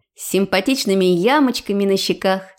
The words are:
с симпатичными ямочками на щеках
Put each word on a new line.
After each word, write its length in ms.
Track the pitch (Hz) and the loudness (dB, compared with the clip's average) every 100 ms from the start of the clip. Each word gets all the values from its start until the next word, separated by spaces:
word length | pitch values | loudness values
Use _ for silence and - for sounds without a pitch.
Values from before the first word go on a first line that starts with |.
| _ | _
с 160 | - - | -18 -4
симпатичными 760 | 185 190 190 226 269 202 196 | -2 0 0 0 -2 0 2
ямочками 800 | 185 175 220 294 262 240 - 202 | 2 2 2 2 2 0 -4 -2
на 120 | 196 190 | 0 0
щеках 460 | - - 190 190 - | -2 -2 -2 -2 -6